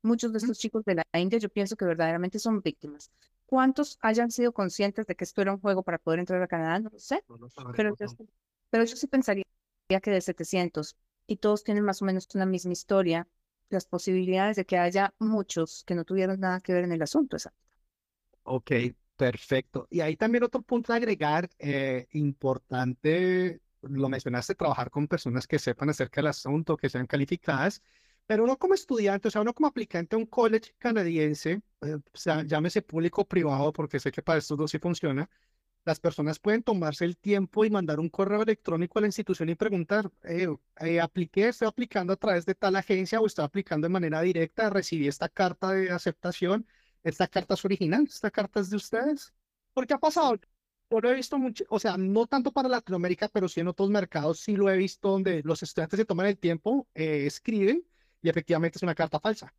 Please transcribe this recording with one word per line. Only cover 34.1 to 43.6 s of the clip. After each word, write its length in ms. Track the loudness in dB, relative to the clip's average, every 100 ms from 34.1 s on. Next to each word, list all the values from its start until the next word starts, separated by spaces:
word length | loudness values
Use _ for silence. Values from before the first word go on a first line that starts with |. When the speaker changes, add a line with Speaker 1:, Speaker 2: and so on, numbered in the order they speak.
Speaker 2:
que 100 | -4
para 160 | 0 0
estos 180 | 0 -4
dos 140 | -2
sí 80 | -2
funciona, 500 | -4 -2 -2 -2 -4 _ _ _ _ _
las 160 | -4 -2
personas 380 | -2 0 -4 -2
pueden 240 | 0 0
tomarse 420 | 2 0 -2 -2
el 140 | -4 -2
tiempo 480 | 0 0 0 2 2
y 40 |
mandar 300 | 2 0 -2
un 80 | -2
correo 320 | -2 0 2
electrónico 580 | 0 0 0 -2 0 0
a 40 |
la 60 | 0
institución 420 | 0 -4 -2 -2
y 40 |
preguntar, 560 | -2 0 0 0 0 -2 _
eh, 260 | -8 -4 -2 -4 _ -6
eh, 180 | 0 0
apliqué, 500 | 0 -2 -2 0 0
estoy 200 | 2 -2
aplicando 460 | -2 -4 -2 -2
a 20 | -2
través 300 | 2 0 0
de 80 |
tal 220 | 0 2 0
agencia 440 | 0 0 0 0
o 60 | 0
estoy 180 | 0
aplicando 400 | -4 -4